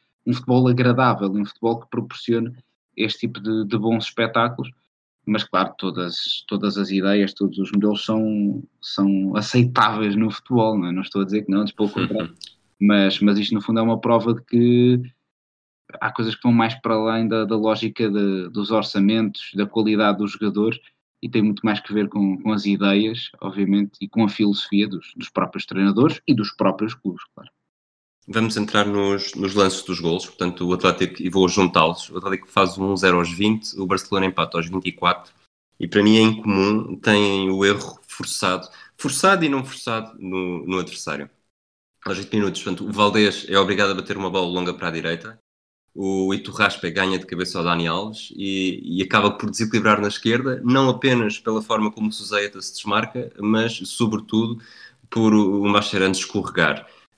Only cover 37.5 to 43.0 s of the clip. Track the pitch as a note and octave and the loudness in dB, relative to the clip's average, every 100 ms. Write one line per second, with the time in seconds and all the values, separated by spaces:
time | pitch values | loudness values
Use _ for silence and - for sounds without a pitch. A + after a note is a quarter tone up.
37.5 | F#2+ G2 G2+ - - _ - - - F#2+ | 2 2 2 -4 -16 _ -12 -8 -4 -2
38.5 | F#2 - - - _ C#3+ - F#3+ G3 D#3 | -2 -6 -20 -20 _ -6 2 2 4 2
39.5 | C#3 C3 - - A2+ G#2+ - F#2+ F#2 F2+ | -2 -4 -10 -6 -6 -8 -14 -8 -4 -4
40.5 | F2 D2+ F#2 E2+ - - C#2+ C#2+ _ _ | -6 -4 -4 -4 -10 -8 -8 -10 _ _
41.5 | _ _ _ _ _ - F#2+ G2 G#2+ G2+ | _ _ _ _ _ -8 -8 -2 0 0
42.5 | F#2 - F2+ F2 G2+ | -2 -6 -6 -6 2